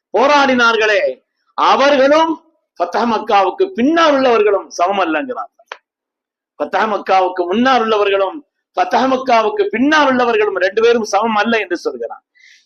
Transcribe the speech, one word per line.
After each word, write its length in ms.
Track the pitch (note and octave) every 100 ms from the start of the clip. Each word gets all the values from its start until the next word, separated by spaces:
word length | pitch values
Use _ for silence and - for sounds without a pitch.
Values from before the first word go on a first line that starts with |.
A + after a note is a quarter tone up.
| _ G3
போராடினார்களே, 1040 | C4+ D4 C4+ B3 A#3 A3+ A3 G3+ C#3+ B2+ _ _ _
அவர்களும் 920 | - D#3 A3 C#4 C#4+ C4+ D#4 E4 D#4 _ _ _ -
ஃபத்ஹ் 180 | F3 G#3
மக்காவுக்கு 720 | A#3 G#3+ - G3+ F#3+ - F#3+
பின்னால் 420 | G#3 C4 E4+ D#4+
உள்ளவர்களும் 540 | C#4 C4 A3+ G#3 F#3+ D#3+
சமம் 460 | - F3+ G3+ F3
அல்லங்கிறான். 380 | D#3 C3+ A#2 G#2 _ - - _ _ _ _ _ _ _ -
ஃபத்ஹ் 380 | D3 F#3+ G#3+ G3
மக்காவுக்கு 440 | - F#3+ F#3 F3+ F3
முன்னால் 420 | G#3 B3+ B3 A3
உள்ளவர்களும் 520 | G#3+ G#3 G3 F#3+ E3 - _ _ -
ஃபத்ஹ் 400 | F3+ A#3 C4 B3+
மக்காவுக்கு 480 | C4 A#3 G#3+ G#3 G3+
பின்னால் 480 | A3+ C#4 D#4 C#4 B3+
உள்ளவர்களும் 420 | A#3+ A3 G#3+ F#3+
ரெண்டு 240 | F#3 G3+
பேரும் 220 | A3+ A#3+
சமம் 320 | G#3 G3 A3 G#3+
அல்ல 220 | G#3+ A3+
என்று 200 | F#3 F3
சொல்கிறான். 460 | D3 B2+ A2+ G#2+ _ _ _ _